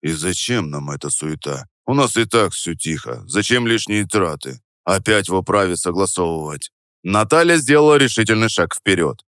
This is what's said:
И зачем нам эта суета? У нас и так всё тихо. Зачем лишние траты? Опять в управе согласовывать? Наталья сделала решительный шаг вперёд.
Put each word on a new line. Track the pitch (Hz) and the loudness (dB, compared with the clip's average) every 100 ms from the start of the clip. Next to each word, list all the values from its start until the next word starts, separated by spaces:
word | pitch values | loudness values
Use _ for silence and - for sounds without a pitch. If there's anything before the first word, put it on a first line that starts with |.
И | 78 | -4
зачем | 80 82 92 - 123 82 | -4 -4 -4 -2 -2 -4
нам | 73 71 | -6 -8
эта | 71 73 | -8 -6
суета? | - 78 76 76 69 65 _ | -6 -4 -8 -8 -10 -10 _
У | - | -4
нас | 135 131 - | 0 2 0
и | |
так | 110 117 98 | 0 2 2
всё | - - | -2 -8
тихо. | 82 - 78 - 60 - | -8 -6 -6 -8 -12 -6
Зачем | 65 110 123 117 | -4 0 0 0
лишние | 113 - 104 | -2 0 -2
траты? | 101 107 90 76 67 65 _ _ | 0 0 -2 -4 -10 -14 _ _
Опять | - 95 101 107 95 | -2 -2 2 0 2
в | |
управе | 95 85 101 95 | -2 0 0 0
согласовывать? | 87 - 87 95 - 87 82 76 76 - _ _ _ | -2 -2 -2 -2 0 -2 -2 -6 -10 -12 _ _ _
Наталья | 87 101 107 156 170 170 | -2 0 4 4 6 4
сделала | 127 147 151 147 | 4 6 8 6
решительный | 135 - 110 110 113 | 4 2 0 2 2
шаг | - 85 | 0 -2
вперёд. | - - 95 80 65 - | -2 0 2 0 -4 -14